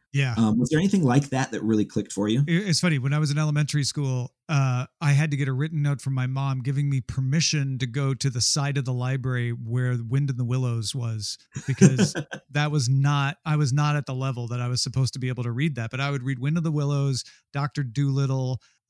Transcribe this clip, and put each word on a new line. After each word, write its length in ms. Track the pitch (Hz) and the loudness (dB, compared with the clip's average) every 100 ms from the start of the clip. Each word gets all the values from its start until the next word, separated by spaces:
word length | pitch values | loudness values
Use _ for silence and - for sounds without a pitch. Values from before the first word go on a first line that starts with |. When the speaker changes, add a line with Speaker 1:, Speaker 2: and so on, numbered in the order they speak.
| _ | _
Speaker 1:
Yeah. 220 | 139 135 117 | -2 0 2
Speaker 2:
Um, 220 | 110 113 | 2 2
was 80 | 123 | 2
there 100 | 156 | 2
anything 260 | 196 196 139 | 2 4 4
like 240 | 131 143 | 4 2
that 220 | 131 135 | -2 -2
that 120 | 110 | -2
really 220 | 107 110 101 | 0 2 2
clicked 260 | 113 101 | -2 -4
for 160 | - 104 | -2 0
you? 140 | 120 147 | 2 2
Speaker 1:
It, 220 | 170 202 | 2 2
it's 140 | 156 | 0
funny. 180 | 180 147 | 2 0
When 140 | 135 | 0
I 60 | 147 | 0
was 120 | 151 | 0
in 60 | 147 | 0
elementary 480 | 151 147 147 147 127 | 0 0 0 0 -2
school, 480 | - 135 127 120 _ - | -2 -2 -2 -6 _ -2
uh, 360 | 147 135 123 131 - | 0 2 0 -4 -2
I 140 | 147 | 2
had 180 | 143 156 | 2 2
to 60 | 143 | -2
get 100 | 139 | -2
a 60 | |
written 280 | 131 156 160 | -2 -2 -2
note 200 | 143 139 | 0 -2
from 120 | 139 | -2
my 140 | 131 127 | -2 -2
mom 320 | 135 139 131 | -2 -4 -4
giving 280 | 123 139 143 | -2 -2 0
me 100 | 135 | -2
permission 800 | - - 131 156 151 151 135 131 | -4 -4 0 2 2 0 -2 -4
to 80 | 131 | -4
go 260 | 127 139 | -2 -2
to 160 | 131 139 | -2 -2
the 120 | 120 | -2
side 360 | - 156 139 139 | 0 0 0 -2
of 60 | |
the 80 | 123 | -2
library 580 | 123 127 131 127 123 120 | -2 -2 -2 -2 -2 -2
where 460 | 117 113 123 127 123 | -4 -2 0 0 -2
Wind 320 | 113 135 143 | 0 0 0
in 60 | 123 | -2
the 80 | |
Willows 500 | 120 127 127 117 104 | 0 0 0 -2 -4
was, 440 | 135 120 110 104 - _ 131 - | -4 -4 -4 -6 -10 _ -10 -2
because 480 | 131 170 131 175 175 147 | 6 8 8 2 0 -8
Speaker 2:
<laughs> 180 | - - | -12 -6
Speaker 1:
that 180 | 147 151 | -2 0
was 200 | 147 120 | 0 2
not, 480 | 135 143 143 139 - 160 | 2 4 2 0 -2 -2
I 100 | 151 | 2
was 160 | 143 | 2
not 240 | 143 147 147 | 2 2 0
at 100 | 139 | -2
the 80 | |
level 360 | 127 135 123 117 | -4 -4 -4 -4
that 100 | 123 | -4
I 80 | 123 | -2
was 160 | 123 | -2
supposed 300 | - 127 127 | -2 0 -2
to 60 | - | -2
be 100 | 127 | -4
able 140 | 123 120 | -4 -4
to 60 | |
read 240 | 117 165 123 | 0 0 -2
that, 140 | 113 | -6
but 120 | 131 | -4
I 100 | 139 | -2
would 100 | 143 | -2
read 160 | 127 127 | -4 -2
Wind 180 | 135 170 | 0 0
of 60 | 160 | 0
the 60 | |
Willows, 520 | 151 143 143 139 127 - - _ | 0 0 0 0 -2 -6 -16 _
Doctor 280 | 143 143 - | -4 -4 -4
Dolittle, 760 | 131 110 143 135 139 135 127 127 _ _ | -4 0 0 2 0 0 -2 -4 _ _